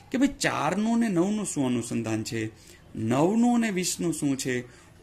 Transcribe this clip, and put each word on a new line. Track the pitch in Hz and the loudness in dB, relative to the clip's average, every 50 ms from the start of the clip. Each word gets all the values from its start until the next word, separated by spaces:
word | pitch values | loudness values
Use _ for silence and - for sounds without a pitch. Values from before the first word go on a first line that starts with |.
| - - | -8 -4
કે | - 262 | 0 2
ભાઈ, | 277 277 | 2 2
ચારનું | 285 - - 156 117 120 135 151 180 196 214 226 233 233 | 2 0 -2 -2 0 0 0 0 0 0 0 2 2 2
ને | 233 226 | 2 2
નવનું | 190 165 175 202 214 214 202 | 2 2 2 2 0 -2 -4
શું | - - 156 135 | -4 -2 -2 0
અનુસંધાન | 127 123 120 113 - 120 117 113 113 110 110 107 | 0 0 -2 -2 -2 -4 -4 -2 -2 -4 -4 -4
છે, | - 113 113 110 110 - - - - - - - - - | -4 -4 -6 -6 -6 -8 -14 -20 -20 -20 -20 -20 -14 -8
નવનું | - 110 110 120 135 151 175 208 226 233 240 240 | -4 -2 0 2 4 4 4 4 4 4 4 4
અને | 240 233 220 | 2 2 0
વીસનું | 196 180 180 - - - - 170 156 | 0 -2 -2 -2 -2 -2 -2 -2 -2
શું | - 156 143 135 131 | 0 0 -2 0 -2
છે, | - 135 127 123 123 123 - - - - - - | -2 -2 -4 -4 -4 -8 -14 -20 -20 -20 -20 -12